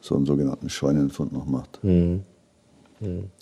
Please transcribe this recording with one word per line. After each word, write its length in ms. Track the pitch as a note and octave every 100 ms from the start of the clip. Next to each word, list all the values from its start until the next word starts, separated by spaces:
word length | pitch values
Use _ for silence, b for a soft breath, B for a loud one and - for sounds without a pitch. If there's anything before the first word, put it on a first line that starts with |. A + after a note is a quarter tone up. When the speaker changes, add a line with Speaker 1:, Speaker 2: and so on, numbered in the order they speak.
Speaker 1:
so 140 | - C#2
einen 100 | C#2
sogenannten 420 | C#2+ C#2 - C2+
Scheunenfund 640 | - C#2+ D2 C#2 - C#2+
noch 140 | C#2 D2
macht. 360 | C2 - -
Speaker 2:
Mhm. 400 | G2+ F2 F2 F2+ G2 _ _ _ _ _ - _
Mhm. 240 | G#2 F2 F#2+ -